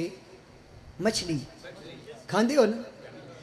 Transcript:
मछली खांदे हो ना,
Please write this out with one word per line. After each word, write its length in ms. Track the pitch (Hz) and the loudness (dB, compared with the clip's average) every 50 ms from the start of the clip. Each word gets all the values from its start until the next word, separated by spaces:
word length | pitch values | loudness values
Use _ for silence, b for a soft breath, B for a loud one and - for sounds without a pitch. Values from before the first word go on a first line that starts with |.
| 165 180 - - - - - - - - - - - - - - - - - - 170 | 2 -2 -4 -10 -18 -20 -20 -20 -20 -20 -20 -20 -20 -20 -20 -20 -20 -14 -6 0 0
मछली 340 | 220 214 - 185 175 160 135 123 - - - - - - - - - - - - - - - - - | 2 2 2 0 0 -2 -2 -2 -6 -12 -16 -16 -16 -16 -14 -14 -16 -16 -16 -14 -16 -16 -14 -6 0
खांदे 260 | 165 196 226 240 294 | 2 4 4 6 8
हो 100 | 294 226 | 8 8
ना, 180 | 208 226 226 - - - - - - - - - - - - | 8 6 0 -4 -10 -14 -16 -18 -16 -16 -16 -16 -16 -16 -16